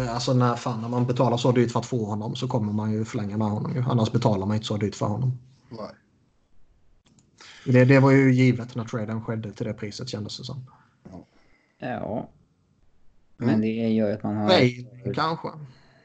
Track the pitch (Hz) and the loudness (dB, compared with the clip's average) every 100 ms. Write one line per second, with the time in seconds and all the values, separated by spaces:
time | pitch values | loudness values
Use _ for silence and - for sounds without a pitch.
0 | 127 120 131 127 123 117 - 110 117 123 | -2 -4 0 2 2 0 -4 -6 -4 -2
1 | 123 123 127 117 139 123 117 123 - 123 | 0 2 2 2 4 4 2 0 -4 -4
2 | 104 104 110 - 131 127 104 107 107 107 | -4 -4 -6 -6 -4 -2 -2 -2 -2 -2
3 | 110 120 104 104 107 107 - 131 127 127 | -4 -6 -6 -2 -2 -2 -4 -4 0 2
4 | 110 123 123 101 98 107 - 107 101 - | 2 2 2 0 0 -2 -4 -4 -4 -2
5 | 110 107 131 127 - _ _ 113 101 - | -4 -2 -2 -4 -10 _ _ -16 -16 -18
6 | _ _ _ _ _ - - _ _ _ | _ _ _ _ _ -20 -20 _ _ _
7 | _ _ _ _ - - - 123 127 135 | _ _ _ _ -20 -8 2 6 8 8
8 | 135 135 135 127 131 110 113 123 113 120 | 8 8 6 6 4 2 -2 -10 -8 -6
9 | 107 110 113 113 107 98 113 104 104 - | -6 -6 -6 -8 -8 -8 -8 -8 -10 -10
10 | 127 113 104 - 127 131 127 _ _ _ | -10 -10 -10 -12 -12 -14 -14 _ _ _
11 | - 90 - _ _ _ _ _ 127 117 | -20 -20 -20 _ _ _ _ _ -10 -8
12 | - 104 - _ _ _ _ _ _ _ | -6 -8 -10 _ _ _ _ _ _ _
13 | - _ _ - 117 110 110 113 113 110 | -20 _ _ -6 0 2 0 0 0 2
14 | 104 101 107 107 208 180 127 123 123 - | 2 0 -4 -2 2 4 4 0 -10 -12
15 | 131 131 156 165 156 160 139 - _ _ | -8 -4 -4 -4 -8 -14 -18 -20 _ _